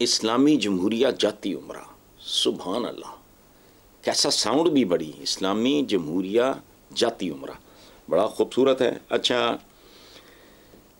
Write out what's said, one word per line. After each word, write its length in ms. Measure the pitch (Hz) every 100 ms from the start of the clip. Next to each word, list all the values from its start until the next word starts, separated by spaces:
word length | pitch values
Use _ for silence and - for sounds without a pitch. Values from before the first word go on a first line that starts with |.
इस्लामी 560 | 120 - 110 120 143 147
जमहूरिया 540 | 104 95 92 113 127
जाती 420 | - 104 - 104
उमरा। 420 | 78 78 92 - - - -
सुभान 640 | - - 123 107 87 107
अल्लाह, 280 | 95 - - - - _ _ - - _ _ _
कैसा 260 | - - -
sound 380 | - 104 127 170
भी 180 | 147 104
बड़ी, 300 | 82 78 73
इस्लामी 640 | 69 - 95 104 123 147
जमहूरिया 760 | 127 101 76 85 95 110 131 - - - -
जाती 360 | - 117 - 92
उमरा, 300 | 69 - - - - - - -
बड़ा 180 | 80 107
खूबसूरत 500 | - 107 - 135 131
है। 200 | 120 - -
अच्छा, 480 | 120 - 123 120 117 - - - - - - - - - - - - - _